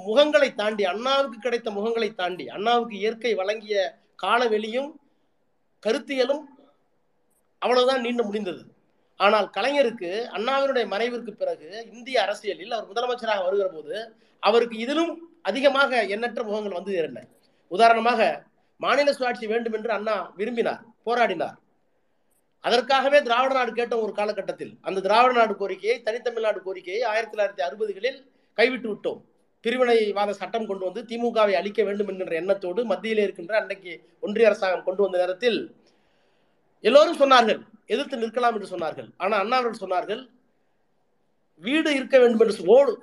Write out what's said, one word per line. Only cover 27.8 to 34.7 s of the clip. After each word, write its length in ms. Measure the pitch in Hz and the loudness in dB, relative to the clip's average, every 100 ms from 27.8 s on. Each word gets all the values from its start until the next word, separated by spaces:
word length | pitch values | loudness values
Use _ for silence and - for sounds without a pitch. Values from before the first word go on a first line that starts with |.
| 214 190 233 277 _ _ _ - | -6 -4 -6 -6 _ _ _ 2
கைவிட்டு 320 | 240 262 247 | 2 2 -6
விட்டோம். 280 | 190 170 127 _ _ _ _ | -6 -6 -8 _ _ _ _
பிரிவினைவாத 680 | 226 254 247 233 214 196 208 | -4 0 4 4 2 0 -2
சட்டம் 360 | 196 190 226 220 | -4 -6 -6 -6
கொண்டு 180 | 190 | -6
வந்து 180 | 180 185 | -6 -8
திமுகவை 500 | 240 226 240 226 214 | -10 -4 -2 2 2
அழிக்க 320 | 185 202 208 | 2 -2 -2
வேண்டும் 240 | 202 202 202 | -2 -2 -6
என்கின்ற 260 | 190 185 | -6 -6
எண்ணத்தோடு 500 | 165 180 190 175 180 | -4 -2 -2 -2 -4
மத்தியிலே 380 | 240 - 214 220 | -2 -2 -2 0
இருக்கின்ற 300 | 202 190 170 214 | -2 -2 -4 -2
அன்றைக்கு 340 | 190 196 180 160 _ _ | -2 -8 -12 -18 _ _
ஒன்றிய 260 | 180 208 220 | -6 4 4
அரசாங்கம் 380 | 202 190 | 4 0